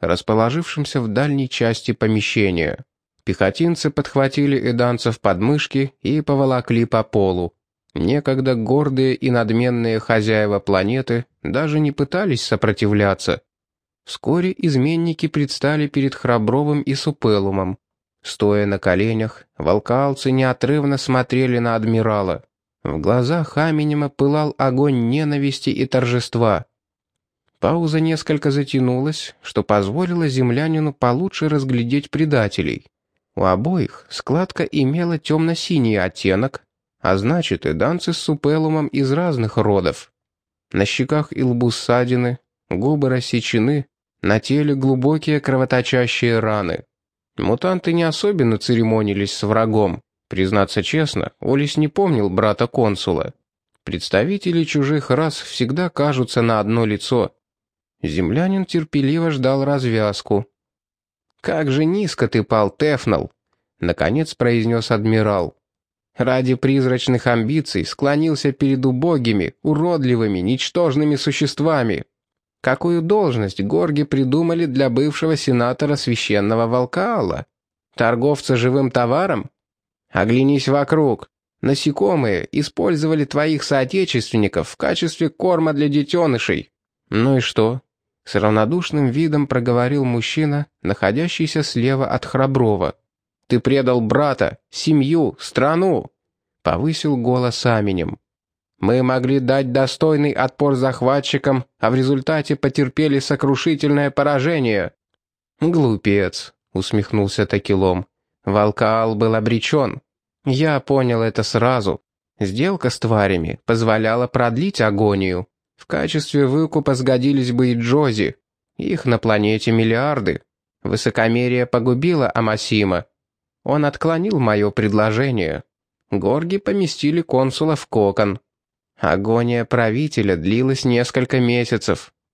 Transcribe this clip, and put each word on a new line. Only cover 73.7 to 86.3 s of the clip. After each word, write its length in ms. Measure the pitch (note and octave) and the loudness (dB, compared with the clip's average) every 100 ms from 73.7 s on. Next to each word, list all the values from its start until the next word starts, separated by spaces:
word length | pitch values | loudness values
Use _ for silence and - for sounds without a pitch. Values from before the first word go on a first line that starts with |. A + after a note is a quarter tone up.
| D#3+ F3 D3 D3 | 0 0 0 0
придумали 600 | C3+ C3 C#3+ E3+ E3+ E3 | 0 0 0 0 0 -2
для 240 | B2+ C3+ | 0 0
бывшего 480 | A#2+ D3 C#3+ D#3+ D3+ | 2 0 0 -2 0
сенатора 600 | - B2 A#2+ B2+ D3 D3 | 0 2 2 0 -2 -2
священного 680 | - A#2 - G#2 G2+ A2+ A#2 | -2 -2 0 0 2 0 0
Валкаала? 800 | B2 B2 - G3 A3+ G2+ - - _ _ _ _ - | 0 -2 -2 -2 -2 -2 -4 -8 _ _ _ _ -2
Торговца 640 | A#2 A#2 C3+ C#3+ - B2+ | 0 2 0 0 0 0
живым 340 | B2 C3+ C3+ | 2 2 0
товаром? 600 | B2 A#2+ C#3 F#3+ B2 - _ _ _ _ _ _ | 0 2 0 0 -4 -6 _ _ _ _ _ _
Оглянись 580 | E2+ G#2 B2 C3+ C#3+ C3 | -2 2 4 4 2 2
вокруг. 600 | C#3 C#3 D#3 D3 G#2 - _ _ _ | 0 2 2 2 0 -6 _ _ _
Насекомые 840 | - C#3 D3+ C#3+ G3 E3+ A#2+ F#2 - | -2 0 0 0 2 2 0 0 -2
использовали 720 | - D3 - G3 D#3+ D#3 D#3+ C#3 | -4 -4 -2 -2 0 0 0 0
твоих 380 | C#3+ D3+ D#3 | -2 0 -2
соотечественников 1080 | - A2+ - F#3+ F#3 B2 - A2+ G2+ E2+ D2+ | 0 0 0 -2 -2 -2 0 0 0 0 -4
в 80 | - | -4
качестве 540 | C#3 E3+ E3+ - D#3+ | -2 -2 -2 -2 -4
корма 420 | - F#3 E3+ D#3+ | -2 0 2 0
для 160 | D3 D3 | 0 0
детёнышей". 800 | C#3+ C#3+ F3 E3 | 0 0 0 2